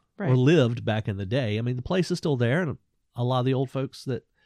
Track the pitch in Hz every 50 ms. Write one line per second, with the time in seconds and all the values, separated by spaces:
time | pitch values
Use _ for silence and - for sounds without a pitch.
0 | _ _ _ - 208 147 127 127 127 139 175 165 127 113 120 117 104 - 107 110
1 | - - 101 98 101 95 117 143 127 107 104 110 117 123 127 127 - - 180 190
2 | 165 - 180 - - 165 139 120 120 117 131 175 185 143 - - _ _ _ _
3 | _ _ _ 123 123 123 127 127 123 131 131 127 139 131 - 135 135 139 - -
4 | - 135 123 - - _ _ _ _